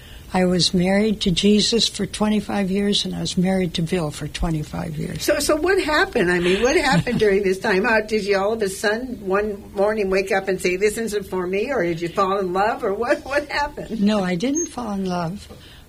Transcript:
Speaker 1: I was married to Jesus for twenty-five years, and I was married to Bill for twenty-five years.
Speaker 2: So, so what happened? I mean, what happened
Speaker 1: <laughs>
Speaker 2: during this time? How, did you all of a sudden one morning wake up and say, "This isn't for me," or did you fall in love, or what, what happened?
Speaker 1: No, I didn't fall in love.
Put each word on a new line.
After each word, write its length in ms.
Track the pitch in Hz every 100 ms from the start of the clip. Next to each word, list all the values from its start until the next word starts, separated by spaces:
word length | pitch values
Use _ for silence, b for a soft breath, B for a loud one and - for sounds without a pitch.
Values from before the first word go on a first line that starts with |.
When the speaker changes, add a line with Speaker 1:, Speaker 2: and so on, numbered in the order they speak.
| B B B
Speaker 1:
I 120 | 185
was 280 | 180 180 -
married 500 | 185 185 196 220 208
to 100 | 202
Jesus 560 | 165 202 208 196 226 -
for 180 | - 190
twenty-five 640 | - 214 214 208 208 185
years, 340 | 196 202 202
and 120 | 190 170
I 40 |
was 160 | 165 -
married 380 | 180 190 180
to 80 | 170
Bill 300 | 165 185 151
for 160 | - 151
twenty-five 680 | - 170 156 147 170 170 151
years. 280 | 160 -
Speaker 2:
So, 160 | - 302
so 160 | 294 302
what 260 | 349 381
happened? 480 | 285 302 381 247 175
I 80 | 180
mean, 240 | 175 196
what 140 | 240 320
happened 420 | 285 180 247 233
Speaker 1:
<laughs> 60 |
Speaker 2:
during 180 | 214 196
this 160 | 190 190
time? 240 | 226 185
How, 160 | 240 220
did 240 | 214 220
you 140 | 196 196
all 140 | 196
of 100 | 226
a 60 | 196
sudden 580 | 196 208 220 254 208 190
one 460 | 196 214 202 -
morning 340 | 196 208 214 196
wake 220 | 190 190
up 160 | 196 196
and 140 | 180
say, 160 | 185 180
"This 220 | 208 220
isn't 280 | 226 202 196
for 200 | 185 180
me," 240 | 196 254
or 100 | 254
did 160 | 170 165
you 80 | 170
fall 280 | 208 190 202
in 140 | 185
love, 320 | 190 214 262
or 100 | 233
what, 300 | 202 240 302
what 240 | 262 285 294
happened? 520 | 302 294 - 165 220
Speaker 1:
No, 220 | 202 214
I 140 | 180 180
didn't 300 | 247 302 -
fall 260 | - 226
in 120 | 202 190
love. 420 | 180 165 202 - B B B